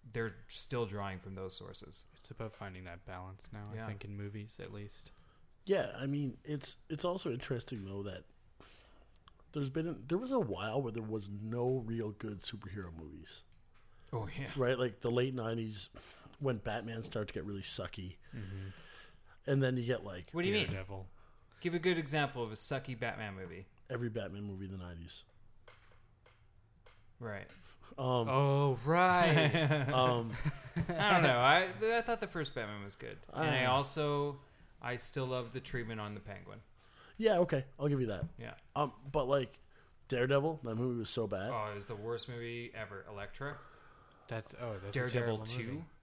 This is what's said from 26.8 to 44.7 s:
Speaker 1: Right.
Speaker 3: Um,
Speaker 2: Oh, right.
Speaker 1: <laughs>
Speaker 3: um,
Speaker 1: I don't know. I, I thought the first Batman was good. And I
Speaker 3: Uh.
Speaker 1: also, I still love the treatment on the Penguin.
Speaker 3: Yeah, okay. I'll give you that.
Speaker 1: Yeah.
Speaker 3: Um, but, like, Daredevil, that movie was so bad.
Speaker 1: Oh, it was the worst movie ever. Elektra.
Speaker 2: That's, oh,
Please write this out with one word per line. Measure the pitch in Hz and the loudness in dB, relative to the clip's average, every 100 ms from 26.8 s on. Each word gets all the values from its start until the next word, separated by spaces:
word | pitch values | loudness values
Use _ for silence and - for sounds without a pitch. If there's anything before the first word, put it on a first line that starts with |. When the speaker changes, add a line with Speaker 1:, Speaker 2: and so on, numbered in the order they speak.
| - - - - | -20 -20 -20 -12
Speaker 1:
Right. | 117 101 101 - - - - - | -8 -8 -10 -16 -20 -20 -16 -2
Speaker 3:
Um, | 131 123 117 | 2 4 4
Speaker 2:
Oh, | 131 139 139 143 127 | 4 6 6 4 2
right. | 123 170 185 180 170 156 151 160 147 147 135 | 4 6 8 8 8 8 8 6 4 4 4
Speaker 1:
<laughs> | |
Speaker 3:
um, | 127 127 120 117 107 151 - - - 170 170 | 6 6 6 2 0 -2 -2 -6 -4 -2 2
Speaker 1:
I | 202 | 6
don't | 185 | 8
know. | 151 120 | 8 8
I, | 131 165 185 196 220 | 10 10 6 0 2
I | 233 | 2
thought | 226 226 | 2 0
the | 190 | 0
first | 170 147 | -2 -2
Batman | - 107 104 | -4 -6 -6
was | 101 - | -8 -10
good. | 120 101 - | -10 -10 -8
And | - 156 | 0 2
I | 139 | 4
Speaker 3:
Uh. | 127 | 6
Speaker 1:
also, | 131 135 160 147 143 147 139 - - - - | 4 4 0 2 2 0 -4 -16 -20 -20 -10
I | 120 123 | -6 -4
still | - 139 127 | -2 -2 0
love | 127 117 | -2 -2
the | 127 | -8
treatment | 131 123 117 113 | -4 -4 -4 -4
on | 104 | -6
the | 104 | -8
Penguin. | 101 95 92 101 - - - - - - | -10 -14 -12 -16 -18 -20 -20 -20 -20 2
Speaker 3:
Yeah, | 220 185 | 4 6
okay. | 175 143 131 - | 6 4 0 0
I'll | 147 | 2
give | 143 | 4
you | 120 | 2
that. | 95 165 - | 0 -4 -6
Speaker 1:
Yeah. | 117 - - | -12 -14 -8
Speaker 3:
Um, | - 143 - 139 | -2 -2 -2 -2
but, | 147 127 | 0 4
like, | 139 127 - - - - - - | 2 2 -8 -20 -20 -20 -20 -2
Daredevil, | 127 127 139 151 156 | 2 6 6 4 -2
that | 120 | -2
movie | 110 127 120 | 2 2 2
was | 110 | 2
so | - 110 | 2 2
bad. | 95 104 | 0 0
Speaker 1:
Oh, | 113 107 | -2 -2
it | |
was | 104 95 | -4 -6
the | 107 | -6
worst | 110 117 - | -4 -4 -4
movie | 120 117 120 120 | -6 -6 -6 -6
ever. | 110 104 98 - | -8 -8 -10 -10
Elektra. | 101 104 - 139 139 - - - - - - - | -10 -8 -6 -8 -8 -14 -20 -20 -20 -20 -20 -8
Speaker 2:
That's, | 113 - - | -8 -6 -8
oh, | 120 | -6